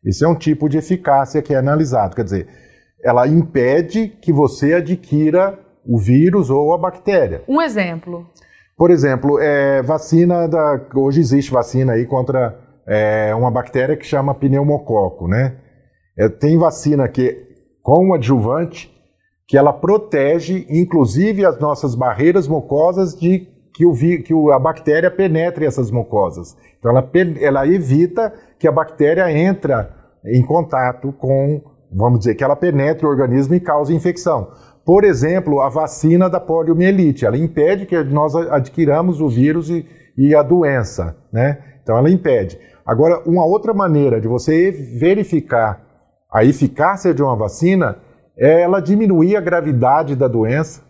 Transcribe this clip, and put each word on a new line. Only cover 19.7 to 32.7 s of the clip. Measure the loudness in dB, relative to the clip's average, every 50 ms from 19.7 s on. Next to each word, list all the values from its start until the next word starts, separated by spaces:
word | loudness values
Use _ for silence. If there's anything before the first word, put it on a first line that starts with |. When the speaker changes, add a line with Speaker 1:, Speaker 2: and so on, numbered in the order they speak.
| 2
Speaker 1:
protege, | 0 0 0 0 0 0 -2 -2 0 0 0 0 -2 -2 -4 -8 -8 -6 -2
inclusive, | 0 0 0 0 2 0 0 2 2 0 0 0 0 2 2
as | 0 0 0
nossas | -4 -4 -4 -4 -4 -6 -4
barreiras | -2 -2 -2 0 2 2 2 2 2 0
mucosas | -2 -4 -6 -4 -4 -2 0 0 0 0 0 -4 -4 -4
de | -4 0 0 0 0 -4 -12 _ _ _ _ _
que | 2 2
o | 2 2
vi-, | 2 0 0 0 -2
que | -2 -2 0
o, | 2 4 4
a | 2 2
bactéria | 2 -2 -4 -2 -2 0 0 2 0 0
penetre | 0 0 -2 0 0 0 -2 -2 -2 -2 -4
essas | -4 -2 -4 -4 -4
mucosas. | -4 -6 -6 -2 -2 -2 -2 -2 -4 -12 -16 -18 -20 _ _ _ _ _
Então, | -2 0
ela | 0 0
pe-, | 0 0 0 0 0 0 -2 -2 -2
ela | 0 0 0 0
evita | 2 0 0 0 0 2 2 2 0 0 -4 -4 -4 -6 -14 _ _ _ _
que | -2
a | 0
bactéria | 0 0 -2 -4 -2 0 0 0 2 2 0 0
entra | 0 0 0 0 -2 -2 -2 -2 -2 -2 -4 -8 -14 -20 _ _ _ _ -6
em | 0 0 0 2
contato | 2 0 -2 -2 -2 -4 -2 -2 -2 -4 -6 -10 -10 -10
com, | _ -4 -2 -2 0 0 -2 -4 -6 -8 -16 _ _ _ _ -4
vamos | 0 2 2 2 2
dizer, | 2 0 -2
que | 0 0
ela | -2 0
penetre | 0 0 0